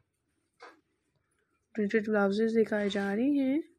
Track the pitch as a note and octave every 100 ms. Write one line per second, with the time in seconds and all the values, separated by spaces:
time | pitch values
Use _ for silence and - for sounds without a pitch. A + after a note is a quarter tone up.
0 | _ _ _ _ _ _ - - _ _
1 | _ _ _ _ _ _ _ - G3+ A3+
2 | G#3 G#3 G3 G3+ A3+ A3+ G#3+ G#3+ G#3 G3+
3 | G3 G3+ C4+ C#4+ C4 D4 -